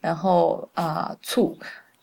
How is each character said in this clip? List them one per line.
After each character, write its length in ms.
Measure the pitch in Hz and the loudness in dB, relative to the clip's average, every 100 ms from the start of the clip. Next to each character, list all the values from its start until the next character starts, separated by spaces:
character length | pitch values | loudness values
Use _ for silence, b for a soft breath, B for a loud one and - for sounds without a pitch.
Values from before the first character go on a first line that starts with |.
然 120 | 160 | -4
后， 540 | 165 185 175 165 - - | -2 2 4 4 0 -4
呃， 420 | - 165 160 - - | -4 -4 -2 -6 -8
醋， 340 | - - 190 - B B B B | -4 0 0 -2 B B B B